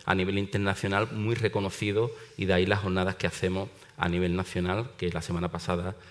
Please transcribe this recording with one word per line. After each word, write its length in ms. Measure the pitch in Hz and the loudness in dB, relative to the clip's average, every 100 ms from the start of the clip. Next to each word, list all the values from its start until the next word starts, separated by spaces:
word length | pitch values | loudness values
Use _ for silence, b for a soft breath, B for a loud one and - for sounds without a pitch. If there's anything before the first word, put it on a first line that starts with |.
a 120 | - 92 | 0 2
nivel 200 | 92 98 | 2 0
internacional 760 | 98 104 98 95 101 98 110 | 0 0 0 0 0 2 0
muy 240 | 113 107 117 | 0 -2 0
reconocidos, 760 | 110 104 98 - 104 104 117 B B - | 0 0 -2 -2 0 2 0 B B -2
y 80 | |
de 100 | 95 | 2
ahí 120 | 90 92 | 4 4
las 140 | 101 | 2
jornadas 340 | 98 92 92 | 2 0 0
que 140 | 95 98 | 0 -2
hacemos 400 | - 92 95 98 B B - | -2 -2 -2 -4 B B -4
a 120 | 87 | 0
nivel 260 | 87 90 | 2 2
nacional, 560 | 90 92 90 90 98 120 - | 0 -2 -2 0 -2 -4 -4
que 120 | 90 | -4
la 120 | 85 | -4
semana 260 | - 85 87 | -4 -2 -2
pasada 440 | 85 - 87 92 95 B | -4 -2 -2 -2 -8 B